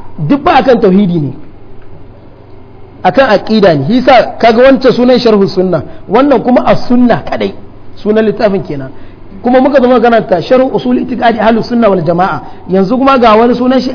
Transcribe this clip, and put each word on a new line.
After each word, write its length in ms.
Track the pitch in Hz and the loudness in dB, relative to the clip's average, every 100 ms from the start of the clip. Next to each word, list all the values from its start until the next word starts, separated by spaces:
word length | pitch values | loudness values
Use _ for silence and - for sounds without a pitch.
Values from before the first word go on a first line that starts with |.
| - - | -12 -8
duk 240 | 147 285 | -2 0
ba 120 | 349 277 | 2 2
akan 200 | 269 226 | 2 2
tauhidi 400 | 196 190 190 170 | 2 2 2 -2
ne. 120 | 135 - - - - - - - - - - - - - - - - - | -4 -8 -16 -18 -18 -16 -16 -18 -20 -20 -20 -20 -20 -20 -20 -20 -20 -6
Akan 280 | 202 262 262 | 0 2 2
aqida 420 | 196 - 220 190 | 0 0 2 2
ne. 100 | 147 135 | 2 0
Shi 80 | 247 | 0
yasa 400 | - 240 - - | 4 4 2 0
kaga 240 | 226 226 | 2 4
wancan 300 | 269 262 254 | 4 4 2
sunan 260 | 233 247 247 | 2 2 2
Sharhu 300 | 226 208 190 | 2 2 0
Sunna, 340 | 180 180 160 - - - | 0 -2 -4 -6 -14 -2
wannan 320 | 226 285 233 | 0 2 0
kuma 160 | 240 254 - | 2 0 2
As-Sunna 560 | - - 247 240 - | 0 0 2 2 0
kadai. 300 | - - 196 - - - - - | -4 -6 -6 -8 -16 -18 -16 -8
Sunan 280 | 202 220 | -2 0
littafin 360 | 220 - 214 190 | 0 0 -2 -2
kenan. 300 | - - - - - - - - | -6 -12 -12 -14 -18 -18 -20 -8
Kuma 180 | 240 254 | 0 0
muka 200 | 269 277 | 2 2
zama 200 | 247 247 | 2 2
karanta 360 | 233 226 - 175 | 2 0 0 -4
Sharhu 260 | - 254 262 208 | 0 0 0 -2
Usul 240 | 247 254 | -2 -2
Itiqadi 400 | - 226 240 220 | -4 -2 -2 0
Ahli 220 | 214 226 | 0 0
Sunna 240 | - 240 220 | -2 0 0
wal 160 | 190 | 0
Jama'a. 640 | 160 170 185 151 - - - | 0 -2 -2 -4 -10 -16 -4
Yanzu 300 | 190 190 247 | -2 0 0
kuma 180 | 269 262 | 2 4
ga 180 | 226 214 | 4 4
wani 180 | 240 | 2
sunan 260 | 240 254 262 | 2 0 0
shi 100 | 254 | -2